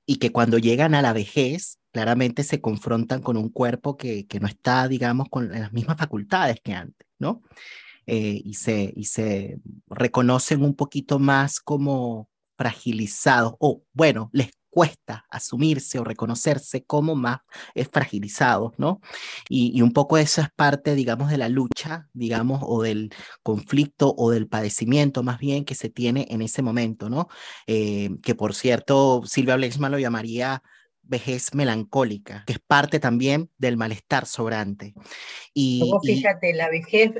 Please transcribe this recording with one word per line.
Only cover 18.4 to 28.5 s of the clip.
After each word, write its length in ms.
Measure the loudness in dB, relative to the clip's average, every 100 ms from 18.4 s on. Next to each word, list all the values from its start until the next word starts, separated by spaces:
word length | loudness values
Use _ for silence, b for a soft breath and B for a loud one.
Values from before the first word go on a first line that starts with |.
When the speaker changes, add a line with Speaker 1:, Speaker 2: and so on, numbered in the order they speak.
| 2 2 0 -2
Speaker 1:
¿no? 240 | -2 -2 B B B B -4
Y, 200 | 0 2
y 80 | 4
un 100 | 6
poco 240 | 6 4 4
eso 240 | 4 2
es 80 | 0 2
parte, 380 | 2 2 0
digamos, 340 | 0 0 0 0
de 60 | 0
la 140 | 0
lucha, 580 | 0 -2 -4 -8 -12 -12
digamos, 480 | -8 -4 0 0 -2
o 160 | -2 -2
del 320 | 0 -2 -6 B B B
conflicto 720 | -4 -4 0 0 0 2 2 4
o 140 | 2
del 180 | 2 0
padecimiento, 720 | -4 -2 -2 2 4 4 2
más 160 | -2 -2
bien, 280 | -2 -4 -4
que 80 |
se 160 | -8 -8
tiene 360 | -4 -2 -2 -2
en 100 | -4
ese 220 | -4 -2
momento, 480 | -2 0 -2 -4 -6
¿no? 180 | -4 -6 B B B -2
Eh, 500 | 0 0 -2 -4 -4
que, 120 | -4
por 200 | -2 -4